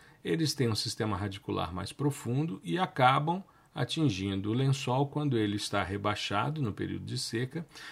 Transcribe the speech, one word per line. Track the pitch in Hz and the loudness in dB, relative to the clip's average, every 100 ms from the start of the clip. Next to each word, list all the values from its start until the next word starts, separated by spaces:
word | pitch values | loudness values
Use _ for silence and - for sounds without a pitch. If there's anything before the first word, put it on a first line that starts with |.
| - - | -20 -10
eles | - 165 151 | -2 0 0
têm | - 120 | 2 0
um | 107 | 0
sistema | - - 107 92 | -2 -2 -2 0
radicular | 104 98 - 98 90 | -2 -4 -4 -2 -2
mais | 90 90 | -4 -6
profundo | - 143 139 117 127 165 185 | -2 -2 0 -2 -2 -2 -4
e | 175 170 | -2 0
acabam | 185 - 127 135 151 180 - - _ | 0 4 6 6 2 -2 -6 -18 _
atingindo | - 131 160 151 92 98 98 104 | -4 -2 2 2 2 0 0 0
o | |
lençol | 120 135 135 - 127 139 | 2 2 2 2 2 2
quando | 151 147 120 | 0 2 4
ele | 107 104 | 2 0
está | - 101 | 0 0
rebaixado | 92 101 104 104 - 101 131 156 | 0 0 -2 -2 0 0 0 0
no | 123 | -2
período | 90 95 95 95 | -2 -4 -4 -6
de | 123 | -6
seca, | - 113 131 165 165 - - | -4 -4 -4 -6 -10 -12 -16